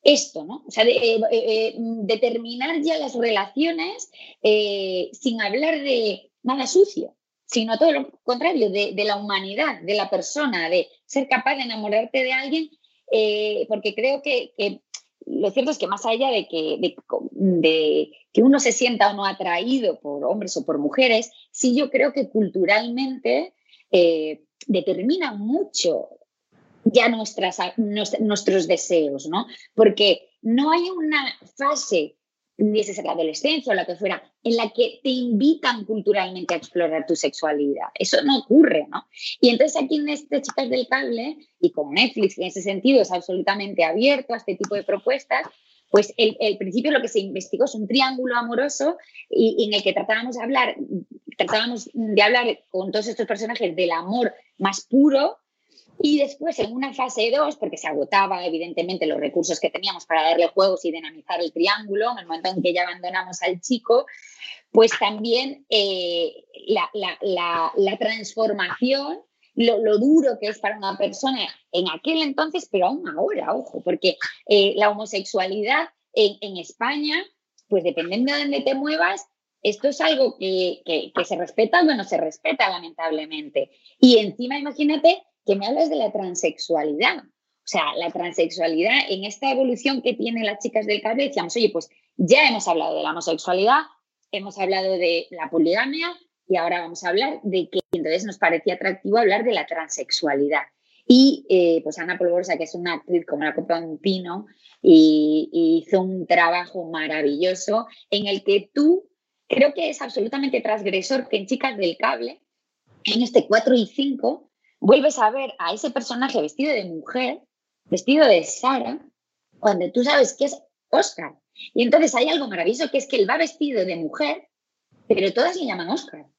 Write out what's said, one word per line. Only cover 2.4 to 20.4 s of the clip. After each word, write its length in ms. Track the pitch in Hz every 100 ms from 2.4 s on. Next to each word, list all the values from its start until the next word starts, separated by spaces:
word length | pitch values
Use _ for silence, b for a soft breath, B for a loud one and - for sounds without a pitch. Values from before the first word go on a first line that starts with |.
| 233 240 285 330
ya 160 | 302 320
las 180 | 277 247
relaciones, 960 | 233 208 196 - 330 339 339 480 - B B B
eh, 680 | 214 214 208 202 190 185 -
sin 280 | - 247 226
hablar 400 | 202 226 311 311
de 500 | 277 247 220 185 _ _
nada 260 | 247 277 262
sucio, 480 | 370 403 - - _ _ _ _
sino 320 | 240 226 226
todo 140 | 330
lo 200 | 285 269 _
contrario, 460 | - 247 320 330 208
de, 240 | 190 202
de 100 | 196
la 140 | 208 202
humanidad, 640 | 208 196 190 208 302 240
de 140 | 165 208
la 140 | 190
persona, 600 | 185 - 294 285 185 165
de 180 | 175 - _ _
ser 220 | 277 262
capaz 280 | 254 262 277
de 80 |
enamorarte 600 | 247 220 208 214 240 269
de 80 | 254
alguien, 380 | 262 269 311 311 b b b -
eh, 540 | 220 214 208 214 208 -
porque 260 | 208 208
creo 280 | 202 254 277
que, 320 | 285 254 - -
que 240 | 208 - _ - _ _ -
lo 260 | - 196
cierto 200 | 196 254
es 60 | 302
que 100 | 180
más 180 | 202 233
allá 240 | 226 269
de 180 | 220 160
que, 300 | 165 156 -
de, 160 | 175 - - - -
de 800 | - 190 175 160 160 151 151 151 b _
que 100 | -
uno 180 | 247 277
se 120 | 247
sienta 400 | - 240 226 202
o 40 | 202
no 100 | 196
atraído 720 | 190 180 175 226 262 208 156
por 240 | 147 143
hombres 320 | 147 208